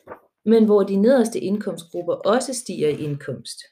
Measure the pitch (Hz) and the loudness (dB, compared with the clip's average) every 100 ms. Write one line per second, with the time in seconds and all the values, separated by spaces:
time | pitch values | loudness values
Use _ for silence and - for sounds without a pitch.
0 | - - _ _ 214 226 214 208 196 196 | -20 -20 _ _ 2 4 6 4 2 2
1 | 220 269 226 - 190 208 202 165 - 175 | 4 4 2 -2 -4 -4 -6 -10 -12 -10
2 | 170 - - 240 269 247 - 160 151 143 | -6 -4 0 0 0 -8 -10 -4 -2 -2
3 | 147 143 - 127 - - - | -6 -8 -10 -12 -12 -18 -20